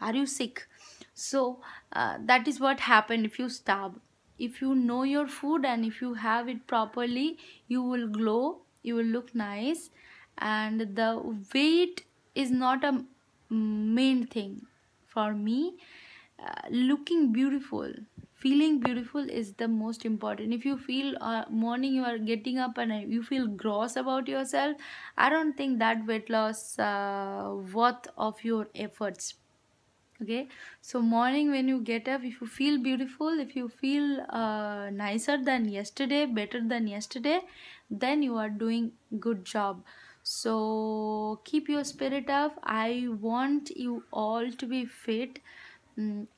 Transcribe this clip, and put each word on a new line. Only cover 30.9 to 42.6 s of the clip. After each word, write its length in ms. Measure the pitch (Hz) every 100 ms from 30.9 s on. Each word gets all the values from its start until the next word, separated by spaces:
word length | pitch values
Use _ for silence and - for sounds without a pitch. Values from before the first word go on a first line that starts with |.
| 247
morning 480 | 233 226 247 277 294
when 180 | 277 262
you 120 | 262
get 280 | 226 233 226
up, 160 | 269
if 160 | 254 226
you 60 | 233
feel 320 | - 277 294
beautiful, 600 | 247 262 262 - 302 320
if 160 | 269
you 140 | - 247
feel, 540 | - 269 285 285 277 -
uh, 580 | 226 220 214 208 208 202
nicer 460 | 202 202 214 220 285
than 260 | 262 262 220
yesterday, 560 | 196 202 - 269 285
better 360 | 294 220 208 247 226
than 200 | 240 220
yesterday, 540 | 202 214 262 254 339 370 - - - _
then 320 | 208 254 302
you 140 | 277 226
are 120 | 214
doing 440 | 208 226 233 233 - _ 220
good 240 | 233 214
job. 380 | 180 220 202 185 - - - -
So 1160 | - - 226 220 220 220 220 214 214 214 214 214
keep 240 | - 302 294
your 160 | 294
spirit 460 | 285 - 269 277 277
up. 280 | 277 294 294